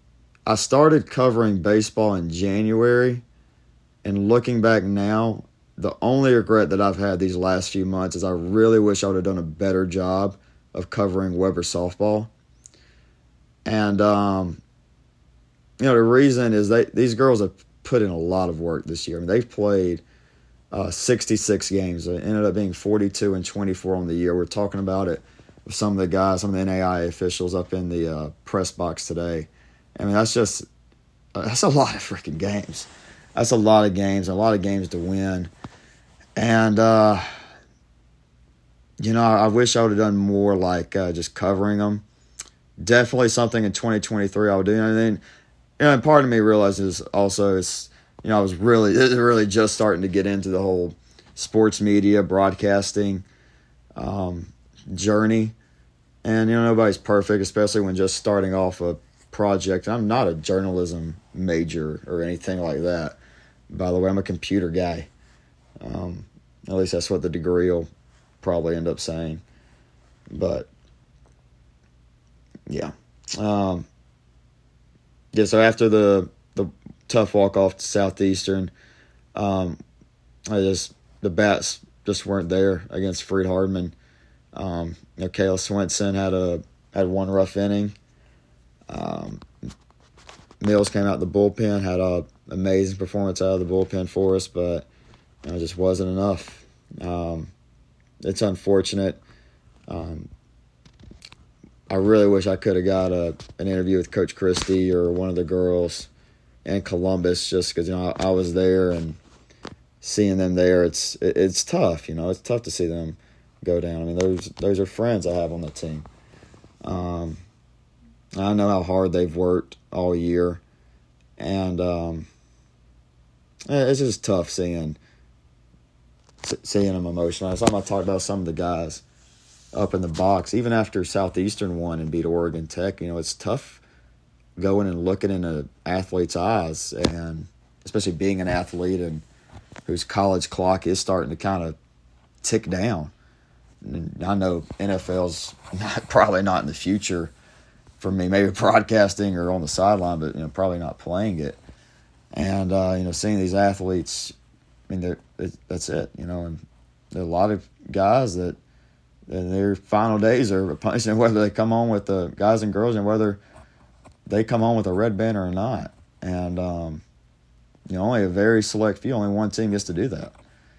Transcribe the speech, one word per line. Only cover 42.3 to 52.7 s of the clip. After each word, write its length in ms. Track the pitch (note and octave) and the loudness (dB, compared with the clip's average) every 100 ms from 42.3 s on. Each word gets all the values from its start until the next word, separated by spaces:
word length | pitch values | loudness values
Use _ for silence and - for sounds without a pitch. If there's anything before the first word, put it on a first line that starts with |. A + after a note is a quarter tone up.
| - - _ _ - | -20 -20 _ _ -10
Definitely 460 | F#2 A#2+ A#2+ B2+ A#2+ | 4 4 4 2 2
something 340 | A#2+ A#2 A#2 | 2 0 2
in 100 | G#2 | -2
twenty 280 | - A#2 G#2+ | -2 -2 -2
twenty-three 500 | - G#2+ G2 G#2 G#2+ | -2 -2 -2 0 2
I 60 | G2 | 2
would 100 | F#2+ | 2
do. 160 | G#2+ | 2
And 160 | A2 A2 | 2 2
then, 140 | A2+ G#2 - - _ _ _ - | 2 0 -8 -20 _ _ _ 2
you 80 | D3 | 4
know, 80 | |
and 80 | C3+ | 4
part 220 | D3 D3+ | 6 6
of 60 | C3 | 6
me 100 | A2+ | 4
realizes 600 | G#2+ G#2+ G2+ F#2+ G2 E2+ | 6 6 4 2 -2 -4
also 560 | - G2 G2+ F#2+ G2+ F#2+ | -4 0 0 2 0 0
it's, 320 | F2+ - - _ _ - | -2 -8 -12 _ _ -12
you 60 | - | 0
know, 80 | G#2+ | 2
I 40 | |
was 140 | F#2+ F2 | 2 2
really, 380 | A2+ A#2 G#2+ | 4 6 6
<laughs> 20 | F2 | 6
it 20 | |
was 160 | B2+ | 4
really 320 | B2 A#2+ A#2 G#2 | 4 4 4 4
just 300 | G#2+ G#2+ - | 2 2 2
starting 260 | G#2+ F2 | 0 0
to 60 | F#2+ | 0
get 180 | F#2+ F#2+ | 0 0
into 220 | G2 F#2+ | -2 -2
the 100 | F#2 | -2
whole 360 | G2 F#2 F2 - _ - - - | 0 0 -2 -8 _ -20 -20 -14
sports 440 | - A2 A2 - | -2 4 4 4
media, 440 | G#2 G2+ G2+ G#2 | 2 4 6 4
broadcasting, 960 | F2+ F#2+ F#2+ F#2 G2+ | 4 2 2 2 0